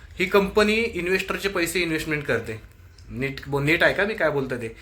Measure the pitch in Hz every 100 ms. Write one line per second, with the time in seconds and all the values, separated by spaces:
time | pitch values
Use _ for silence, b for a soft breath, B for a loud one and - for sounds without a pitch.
0 | B - 185 208 196 214 214 220 233 175
1 | 175 190 - 190 196 190 165 185 170 156
2 | 160 151 143 117 104 110 - - - -
3 | - 110 135 139 139 139 143 170 165 131
4 | 202 214 160 143 131 123 113 -